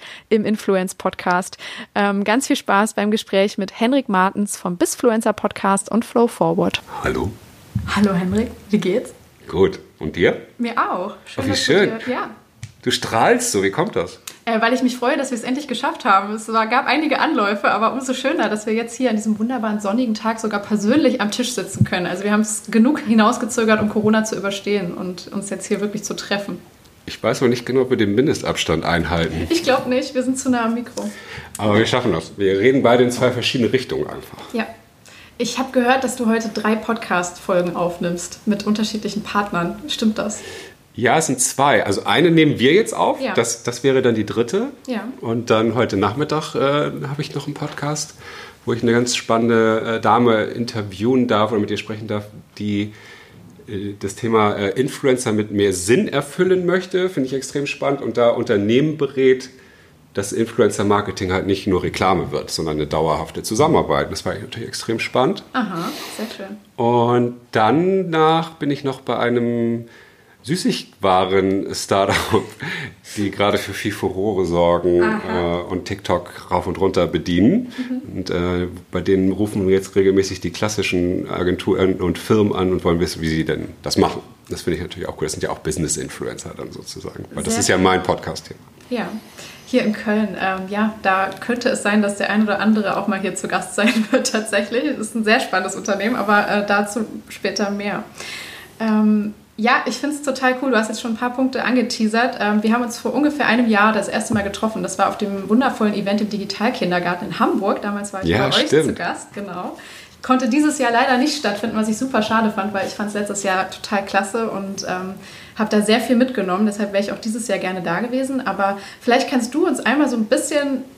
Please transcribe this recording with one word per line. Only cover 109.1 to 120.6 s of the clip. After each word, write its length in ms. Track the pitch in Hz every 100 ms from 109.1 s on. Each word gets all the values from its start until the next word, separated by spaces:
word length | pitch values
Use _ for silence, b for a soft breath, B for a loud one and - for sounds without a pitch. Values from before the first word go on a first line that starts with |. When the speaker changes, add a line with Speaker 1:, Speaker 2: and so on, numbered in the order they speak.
| 302 -
Speaker 1:
genau. 440 | - 202 175 202 330 B B B -
Konnte 260 | - 254 254
dieses 300 | 269 302 285
Jahr 120 | 240
leider 280 | 233 269 247
nicht 180 | 294 -
stattfinden, 380 | 208 202 226 220
was 120 | 214
ich 100 | 214
super 260 | 262 226
schade 260 | 214 226 220
fand, 240 | 208 196
weil 140 | 196 180
ich 60 |
fand's 200 | - 208
letztes 300 | 208 208 202
Jahr 260 | 196 185 190
total 340 | - - 196 196
klasse 440 | 196 202 233 226
und, 380 | 190 196 196 -
ähm, 260 | 180 185 196 B B B -
hab 140 | 214
da 120 | 214
sehr 180 | 208 226
viel 160 | 240 240
mitgenommen. 500 | 254 - 185 180 214
Deshalb 260 | 202 202
wär 100 | 196
ich 100 | 208
auch 80 | 202
dieses 280 | 226 226 220
Jahr 120 | 190
gerne 240 | 185 185
da 160 | 175 175
gewesen. 480 | 233 254 262 269 247
Aber 320 | 196 196 202 B B
vielleicht 280 | - 247 -
kannst 240 | 262 226
du 140 | 294 359
uns 120 | -
einmal 300 | 214 269 277
so 80 | 233
ein 80 | 214
bisschen 560 | 302 - 302